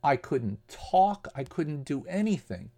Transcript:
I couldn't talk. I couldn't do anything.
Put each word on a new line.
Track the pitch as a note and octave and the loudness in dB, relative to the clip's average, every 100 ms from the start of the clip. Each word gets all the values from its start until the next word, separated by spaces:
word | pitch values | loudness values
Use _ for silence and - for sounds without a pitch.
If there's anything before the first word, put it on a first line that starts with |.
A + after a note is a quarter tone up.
I | D3 C3+ | 4 2
couldn't | - C3 A2+ G2+ _ | 2 0 0 -6 _
talk. | - - - C3+ G3+ - - | -16 2 4 6 2 -10 -10
I | |
couldn't | C3+ - D3+ D3 | -8 -4 -2 -4
do | C3+ C#3 A#2+ | -4 -4 -2
anything. | F3+ G#3+ F3+ - F2+ G2+ | -2 2 0 -2 -12 -12